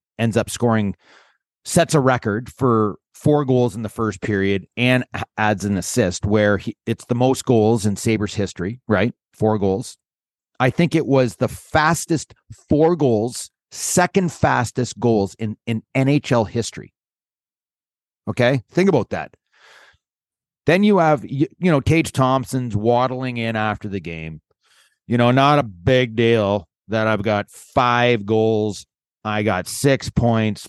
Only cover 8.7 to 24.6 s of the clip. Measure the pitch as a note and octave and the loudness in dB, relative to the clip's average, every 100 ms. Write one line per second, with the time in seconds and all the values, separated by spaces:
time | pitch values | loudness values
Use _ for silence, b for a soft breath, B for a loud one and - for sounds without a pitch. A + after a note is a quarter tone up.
8.7 | B2+ - G2 A2+ - _ - G#2+ G#2+ G2 | -8 -2 0 0 -4 _ -2 0 0 0
9.7 | F#2+ - - _ _ _ _ _ - B2+ | -2 -6 -16 _ _ _ _ _ -2 0
10.7 | - E3+ E3 B2+ C3+ B2 - A#2 - - | 0 0 0 2 2 2 -2 -6 -6 -4
11.7 | D#3 D#3 E3 - E3 - _ - - - | 0 0 0 -2 -4 -6 _ -20 -14 -2
12.7 | D3 D#3+ F3 C#3+ G#2+ A#2+ - - _ _ | 2 2 2 2 2 -2 -6 -14 _ _
13.7 | - - - F3+ G3 F3+ - D3+ B2+ A#2+ | -12 -4 0 0 0 -2 0 0 0 -2
14.7 | - A#2+ - A#2+ A2 G2 - A2 A2 - | -4 -6 -2 0 0 0 -6 -10 -8 -6
15.7 | A2 - C3+ C3+ C#3 - A#2+ G2+ A#2+ - | -6 -4 -2 2 0 2 0 0 -4 -6
16.7 | - - _ _ _ _ _ _ _ _ | -10 -18 _ _ _ _ _ _ _ _
17.7 | _ _ _ _ _ - G#2+ A#2+ C3+ - | _ _ _ _ _ -8 0 2 0 -2
18.7 | - G3 D3 - F2+ C#2+ _ _ b b | 0 2 2 0 -6 -10 _ _ b b
19.7 | b b b _ _ _ _ _ _ - | b b b _ _ _ _ _ _ 0
20.7 | F3 G#3 G3 D#3+ D3 - C3+ D3+ - F3+ | 4 4 4 4 2 0 -2 -2 0 2
21.7 | D3 B2 D#3+ - - C3 C3 A#2+ C3 B2 | 2 2 2 0 0 2 0 -2 -6 -4
22.7 | G2+ A2 A#2+ B2+ B2+ C3 A#2+ A2+ A2 G#2+ | -2 2 2 0 -2 -6 -6 -4 -2 -2
23.7 | G2+ G#2+ G2 E2 E2 D#2+ D#2 _ _ | -4 -6 -8 -8 -10 -12 -14 _ _